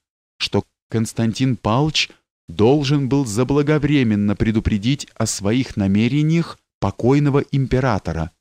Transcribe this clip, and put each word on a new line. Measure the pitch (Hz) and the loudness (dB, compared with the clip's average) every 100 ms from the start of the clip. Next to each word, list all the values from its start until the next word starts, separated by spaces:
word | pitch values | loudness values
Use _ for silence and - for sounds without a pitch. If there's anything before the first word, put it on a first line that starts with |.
| _ _ _ _ | _ _ _ _
что | - 101 - _ _ | -4 -4 -4 _ _
Константин | 113 110 - 113 101 135 117 | -4 -4 -2 -4 0 -2 -2
Палч | 104 117 151 - - - _ _ - | -2 0 0 -2 -6 -10 _ _ -14
должен | 85 110 151 135 147 131 | 2 4 4 2 0 2
был | 139 | 0
заблаговременно | 127 101 127 139 147 151 143 143 120 104 104 101 | 0 -2 0 0 2 0 2 2 2 2 0 0
предупредить | 113 107 - 107 110 143 - | 0 0 0 -2 0 -2 -6
о | - | -6
своих | 113 - 98 123 123 - | -6 -4 -2 -2 -2 -2
намерениях | 95 101 117 143 151 165 160 - _ _ | 0 2 2 2 2 0 -2 -10 _ _
покойного | - - 117 143 143 139 - | -4 0 2 2 2 0 0
императора | 139 127 127 127 98 - 80 80 - | -2 0 0 0 0 -2 -4 -6 -8